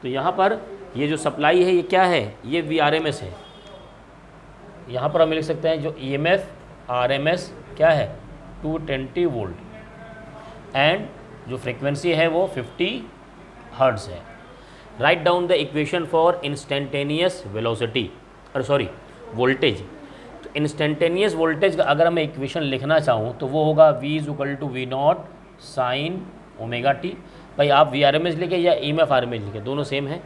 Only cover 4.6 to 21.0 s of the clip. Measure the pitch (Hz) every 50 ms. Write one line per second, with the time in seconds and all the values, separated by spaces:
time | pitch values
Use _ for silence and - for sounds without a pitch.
4.6 | - - - - - 120 120 123 131 147 147 170 160 160 156 160 151 156 160 156
5.6 | 160 160 160 156 143 156 - - 135 131 139 139 151 170 185 202 190 - - -
6.6 | - - - - - - 123 123 123 123 135 139 143 156 175 180 - - - -
7.6 | - - - - 151 165 160 151 160 151 - - - - - - - - - -
8.6 | - 156 160 160 151 147 139 131 131 127 - 175 175 170 135 117 104 92 85 85
9.6 | - - - - - - - - - - - - - - - - - - - -
10.6 | - - - 135 139 151 175 208 208 - - - - - - - - 117 127 123
11.6 | - 127 113 117 135 143 143 143 165 175 165 156 165 170 156 170 190 185 - 131
12.6 | 120 - - - 180 196 233 254 - - - - - - - - - - - -
13.6 | - - - - 131 131 117 101 - - 90 85 - - - - - - - -
14.6 | - - - - - - - - 123 147 175 175 151 180 175 180 175 175 185 151
15.6 | 151 147 143 151 151 147 - 175 165 151 - 160 160 175 175 175 143 143 143 -
16.6 | - - 143 139 143 131 143 139 143 147 151 156 175 185 180 - - 98 98 110
17.6 | 113 117 113 104 120 110 110 127 110 - - - - - - - - - - 139
18.6 | 127 - 143 139 113 90 - - - - - - - - 110 110 123 127 135 135
19.6 | - 139 104 - - - - - - - - - - - - - - - - 147
20.6 | 151 151 151 - 156 147 151 151